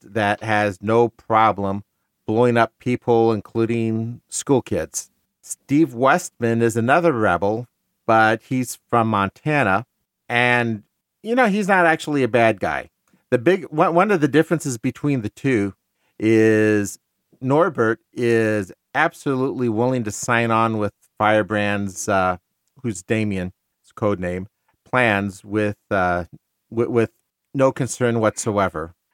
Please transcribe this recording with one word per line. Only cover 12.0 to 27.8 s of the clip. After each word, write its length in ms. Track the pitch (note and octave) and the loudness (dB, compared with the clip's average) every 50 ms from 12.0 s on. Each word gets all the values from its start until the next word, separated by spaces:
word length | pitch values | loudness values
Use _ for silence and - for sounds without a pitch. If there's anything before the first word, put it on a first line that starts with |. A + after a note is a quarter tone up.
| - - D3 C#3+ C3 | -2 -2 -2 0 0
a 60 | A2+ | 2
bad 320 | G#2+ A#2+ A#2 A2+ G#2+ F#2 | 2 2 4 2 2 0
guy. 300 | - E2 D2 C2 A#1 - _ _ _ _ _ _ _ _ | -2 -4 -4 -6 -8 -10 _ _ _ _ _ _ _ _
The 80 | B2+ A#2+ | -2 0
big 260 | A2+ D3+ F#3+ F#3+ C#3+ - | 2 2 0 0 -2 -4
one, 240 | D#3 D3+ F3+ F3+ E3 | -2 0 0 2 2
one 160 | E3+ F#3+ G#3+ | 2 2 2
of 100 | G#3 D#3+ | 2 2
the 80 | C#3+ D3 | 2 2
differences 480 | A#2+ D3+ D#3 - F3 D3+ - C#3+ B2 | 2 2 2 2 0 -4 -2 -4 -6
between 460 | A2+ - C3 - - - D3 C#3 B2+ G#2 | -4 -4 -6 -6 -4 -4 -2 -2 -2 -4
the 80 | G#2 | -6
two 420 | - - - C3+ C3 G#2+ G2+ G2 G2 _ _ _ _ _ _ _ _ - | -8 -6 -2 0 0 0 0 -2 -6 _ _ _ _ _ _ _ _ -2
is 800 | G#2 A2 A2+ A2 A2 A2 A2 G#2+ G#2+ G#2+ G#2+ G#2 G2+ G2 - - _ _ _ _ _ _ _ _ | 0 2 4 4 4 4 4 2 2 2 2 0 -2 -4 -8 -14 _ _ _ _ _ _ _ _
Norbert 600 | C3 B2+ C#3 D#3 F3+ G3 C#3 C#3 A#2 A2 A#2 - _ _ _ | -4 -2 0 2 0 0 0 0 0 0 -2 -4 _ _ _
is 600 | - B2 A#2 A#2 A2+ A2+ A2 G#2+ G#2 G2 F#2 - - _ _ - | -4 -2 0 2 2 2 0 -2 -2 -4 -6 -12 -18 _ _ -2
absolutely 760 | C3+ C#3 C3+ - - - D3+ C3+ B2+ C3 C#3 F#2 B2 B2 A#2 | -2 -2 -2 -2 -4 -6 -4 -4 -2 -2 -4 -4 -4 -4 -2
willing 340 | G#2+ G#2+ A#2+ B2+ C3 B2+ A2 | -2 0 0 0 -2 -2 -4
to 60 | G#2 | -6
sign 400 | G2 - - - A#2+ A#2 A#2 A#2 | -8 -8 -4 -2 0 0 0 2
on 260 | A2+ A2+ A2+ A2+ A2 | 2 2 0 0 0
with 160 | G#2+ G#2 G2+ - _ _ _ _ - | -2 -4 -6 -6 _ _ _ _ 0
Firebrand's, 920 | G#2+ G#2+ G#2+ G#2+ G#2+ F2+ A2 G#2 G#2 G#2 G2+ G2+ G2+ G2 F#2 - - - | 2 2 4 2 2 0 -2 -2 -2 -2 -2 -4 -4 -6 -8 -8 -4 -2
uh, 280 | G2+ F#2+ F#2 F#2 F2+ F2 - _ _ _ _ _ _ _ - | 0 0 0 0 -2 -4 -8 _ _ _ _ _ _ _ -8
who's 200 | A#2+ G2+ F2+ - | -8 -8 -8 -6
Damien's 500 | - A#2 A2 G#2+ G#2+ G2 F#2 F2+ F2+ - _ _ _ _ _ _ _ _ | -4 -2 -2 -2 -2 -4 -4 -6 -8 -10 _ _ _ _ _ _ _ _
code 260 | - A2+ G#2 G2+ F2+ | -4 -2 -2 -2 -2
name, 280 | F#2 F2 F2+ F#2 F#2+ - _ _ _ _ _ _ _ | -4 -6 -6 -6 -8 -12 _ _ _ _ _ _ _
plans 600 | _ - B2+ B2 A2+ G#2 G2 G2+ G2+ F#2+ - - | _ 0 2 2 2 2 2 0 -4 -6 -10 -12
with, 320 | G#2 G2+ G#2+ G#2+ G#2 G#2 - _ _ | -6 -4 -2 -2 -2 -4 -8 _ _
uh, 340 | G#2 G2 F2+ F2+ F2 F2+ F2 - - - _ _ _ _ _ _ | -2 0 0 0 0 -2 -4 -8 -12 -20 _ _ _ _ _ _
with, 180 | A#2 A2+ A#2 - | -6 -4 -4 0
with 220 | A#2+ A#2 A2+ - - _ _ _ _ _ _ _ - | 0 0 0 0 -4 _ _ _ _ _ _ _ -2
no 180 | C#3 C3+ C3+ C3 | 0 0 0 0
concern 480 | - | -2